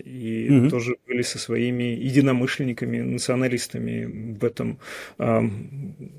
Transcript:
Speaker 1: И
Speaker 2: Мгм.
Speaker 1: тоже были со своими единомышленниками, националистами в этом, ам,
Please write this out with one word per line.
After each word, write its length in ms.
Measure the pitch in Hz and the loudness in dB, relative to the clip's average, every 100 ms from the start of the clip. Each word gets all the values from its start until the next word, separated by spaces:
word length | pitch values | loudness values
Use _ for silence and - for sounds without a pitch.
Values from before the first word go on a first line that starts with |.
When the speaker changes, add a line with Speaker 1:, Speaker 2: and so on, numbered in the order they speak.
| 135 | -12
Speaker 1:
И 420 | 127 113 113 113 | -8 -4 0 6
Speaker 2:
Мгм. 220 | 139 127 | 6 6
Speaker 1:
тоже 280 | 123 117 123 - | 4 -2 -4 -2
были 160 | 123 | -2
со 160 | 123 120 | -2 -4
своими 460 | - 117 120 123 123 | -2 0 0 0 -2
единомышленниками, 1120 | 117 127 131 139 123 127 - 135 117 120 117 | -2 2 4 6 4 0 0 -2 -2 -2 -2
националистами 1400 | 123 123 - 123 127 120 - 120 117 117 117 107 113 104 | -2 -2 0 0 0 0 -4 -6 -4 -4 -6 -8 -10 -4
в 80 | 120 | -2
этом, 320 | - 117 - - - - - | -2 -6 -6 -12 -14 -14 -4
ам, 760 | 120 113 113 101 - 139 185 - - | 2 2 2 -2 -8 -10 -10 -12 -16